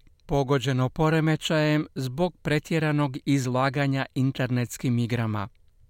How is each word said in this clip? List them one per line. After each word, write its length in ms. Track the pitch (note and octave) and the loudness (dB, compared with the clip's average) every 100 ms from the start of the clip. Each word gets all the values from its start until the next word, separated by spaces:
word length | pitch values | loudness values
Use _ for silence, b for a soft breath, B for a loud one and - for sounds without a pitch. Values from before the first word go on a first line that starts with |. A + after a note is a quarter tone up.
| - - - | -10 -20 -2
pogođeno 600 | C#3+ C#3 C#3 A#2+ B2+ B2+ | 0 2 0 2 0 0
poremećajem 1000 | - D#3 D#3+ D#3 D#3 - D#3+ D3+ D3+ D#3 | 2 2 2 2 0 0 0 2 2 0
zbog 400 | - C3 C3 F3+ - | -6 -6 -2 -4 -2
pretjeranog 720 | D#3 D3 - E3 D#3 D3 C#3+ C3 | -2 -2 0 0 0 0 0 -2
izlaganja 800 | - C#3 B2+ B2+ C3+ C#3 C#3 C3+ C3 | 0 0 2 0 0 0 0 0 -2
internetskim 840 | - C3+ - B2+ B2 A#2+ - C3+ A#2+ | -2 0 0 -2 -2 -2 -4 -2 0
igrama. 500 | A#2 A#2+ A2+ G#2+ G2 - - _ - | 0 0 -2 -4 -6 -12 -20 _ -20